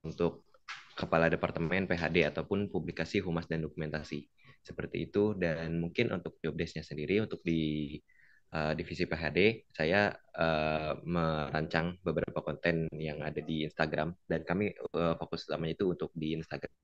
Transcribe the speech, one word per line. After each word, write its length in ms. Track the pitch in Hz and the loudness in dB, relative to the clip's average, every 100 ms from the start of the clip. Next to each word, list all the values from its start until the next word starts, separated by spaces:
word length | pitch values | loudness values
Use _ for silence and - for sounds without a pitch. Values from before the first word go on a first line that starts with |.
untuk 400 | 80 - 85 - _ _ - - - | -8 0 -2 -2 _ _ -14 -14 -12
Kepala 400 | - 87 82 82 | -6 2 4 6
Departemen 560 | 80 82 80 82 92 95 | 4 0 0 0 0 0
P 80 | 85 | 0
H 80 | 78 | 2
D 80 | 85 76 | 4 4
ataupun 400 | 78 - 98 101 | 0 -2 -2 0
Publikasi, 560 | 92 85 - 82 104 | -2 -4 -4 0 0
Humas, 240 | 90 82 80 | 0 -2 -2
dan 160 | 82 | -4
Dokumentasi. 640 | 76 78 78 78 76 76 - _ - - | -4 -4 -4 -4 -6 -8 -10 _ -20 -20
Seperti 480 | - 90 - 87 82 | -16 -8 -6 -4 -2
itu. 240 | 104 104 101 | 2 2 2
Dan 400 | 85 82 82 82 | 0 0 -2 -2
mungkin 320 | 85 - 117 | -2 0 0
untuk 240 | 92 80 - | 0 -4 -6
job 80 | 80 | -6
desk-nya 320 | 76 85 - | -2 -4 -4
sendiri, 400 | 76 73 73 98 | -8 -6 2 2
untuk 160 | 110 87 | 2 -2
di, 560 | 85 82 78 76 71 76 _ _ - - _ | 0 2 2 0 -4 -6 _ _ -20 -20 _
eh, 200 | 82 78 78 | -2 0 0
divisi 320 | 87 85 87 | -4 -2 -2
P 80 | 80 | 0
H 80 | 80 | 0
D, 320 | 76 101 113 - | 6 4 4 -8
saya, 400 | - 78 98 104 - _ - | -2 2 4 4 0 _ 0
eh, 560 | 82 78 78 78 76 71 | 2 4 2 2 0 -4
merancang 960 | - 85 80 78 71 76 80 85 85 90 | 0 2 2 2 0 -2 2 2 0 -2
beberapa 400 | 87 80 80 - | 0 0 0 -4
konten 400 | 78 76 85 82 80 | -4 0 2 2 0
yang 320 | 78 78 76 | -4 -6 -4
ada 160 | 76 76 | -4 -6
di 240 | 78 78 | -2 -2
Instagram 480 | 76 - 78 73 78 87 _ | -2 0 0 2 -2 -4 _
dan 160 | 80 | -2
kami, 240 | - 90 104 - | 0 0 0 -4
eh, 380 | - 80 85 78 | -6 0 2 0
fokus 320 | 82 80 - | -4 -8 -6
utamanya 320 | 76 82 78 | -4 -4 0
itu 160 | 98 82 | 0 0
untuk 160 | 78 | -4
di 240 | 82 78 80 | -4 -2 -4
Instagram. 340 | 80 73 - _ | -4 -8 -10 _